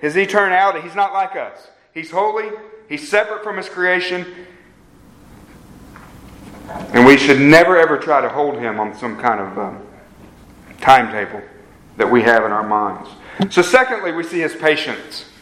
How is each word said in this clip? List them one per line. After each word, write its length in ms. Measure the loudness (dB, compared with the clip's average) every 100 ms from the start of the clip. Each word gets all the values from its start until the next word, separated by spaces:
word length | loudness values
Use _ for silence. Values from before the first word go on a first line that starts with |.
His 140 | -2
eternality, 680 | -2 0 0 2 2 2 -2
He's 120 | -8
not 180 | -4 -4
like 240 | -2 -6 -8
us. 320 | -12 -14 -20 _ _
He's 180 | -16 -8
holy. 400 | -4 -2 -4 -8 -12 -18 -20 _
He's 200 | -14 -4
separate 340 | -2 -2 -8
from 140 | -10 -10
His 120 | -12
creation. 800 | -4 -2 -2 -4 -8 -10 -18 -20 -20 _ _ _ _ -20 -20 -20 -20 -20 -20 -20 -20 -20 -20 -20 -20 -20 -20 -20 -20 -16 -14 -2
And 140 | 6 8
we 100 | 8
should 240 | 4 4
never, 360 | 6 6 6 4
ever 220 | 4 0
try 220 | 0 0
to 80 | 0
hold 280 | -4 -4 -4
Him 240 | -8 -6
on 140 | -8
some 240 | -8 -12 -4
kind 220 | -4 -4
of, 180 | -6 -10
um, 280 | -10 -12 -20 -20 -20 -20 -20 -20 -20 -20 -20 -6
timetable 640 | 4 4 4 -6 -8 -10 -18 -20 -20 _ -20 -4
that 140 | 2
we 120 | 4
have 220 | 6 4
in 80 | 2
our 100 | -4
minds. 480 | -2 -2 -2 -8 -16 -20 -20 -8 -2
So 100 | 0
secondly, 500 | 2 2 2 -4 -6
we 120 | -8
see 160 | -8 -6
His 140 | -6
patience. 720 | -2 0 0 -4 -10 -14 -20 -20 -20